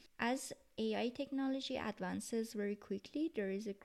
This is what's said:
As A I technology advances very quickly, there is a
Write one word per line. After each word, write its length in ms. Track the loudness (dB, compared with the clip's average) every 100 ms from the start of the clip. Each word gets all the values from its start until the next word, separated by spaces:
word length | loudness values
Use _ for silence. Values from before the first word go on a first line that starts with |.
| -12 0
As 320 | 2 2 -2 -10 -8 -2
A 200 | 2 2
I 100 | 2
technology 680 | 0 -2 0 2 2 0 -2
advances 760 | -2 -2 -2 -2 0 0 0
very 240 | 0 0 0
quickly, 560 | -2 -4 -2 0 0
there 180 | 0 0
is 160 | 0 -2
a 120 | -4